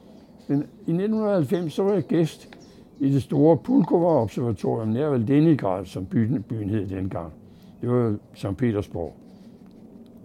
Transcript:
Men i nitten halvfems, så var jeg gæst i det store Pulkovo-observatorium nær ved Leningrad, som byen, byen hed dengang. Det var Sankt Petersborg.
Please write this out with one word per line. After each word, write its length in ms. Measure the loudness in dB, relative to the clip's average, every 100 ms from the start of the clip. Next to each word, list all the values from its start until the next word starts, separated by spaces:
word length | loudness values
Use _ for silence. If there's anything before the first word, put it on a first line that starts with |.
| -20 -20 -20 -16 -2
Men 160 | -2 -2 -8 -4
i 60 |
nitten 300 | -2 0 0
halvfems, 500 | 0 0 0 -2 -2
så 100 | -2
var 100 | 0
jeg 100 | 0
gæst 460 | 0 0 0 -4 -20 -20 -20 -20 -20 -2
i 140 | 0
det 100 | 2
store 340 | 0 4 6 4
Pulkovo-observatorium 1300 | 4 2 4 2 4 2 0 -2 -4 -2 -2 -2 -2
nær 200 | -2 0
ved 100 | 0
Leningrad, 640 | 2 4 4 4 0 -4
som 220 | -6 -10 -4
byen, 360 | 0 0 -2
byen 280 | -4 -6 -2
hed 160 | -2 -4
dengang. 460 | -6 -6 -6 -10 -14 -20 -20 -20 -8
Det 100 | -2
var 260 | 0 0 -2 -8
Sankt 240 | -10 -8 -2
Petersborg. 560 | 0 -2 -4 -8 -8 -12 -20 -20 -20 -20 -20 -20 -20 -20 -20 -20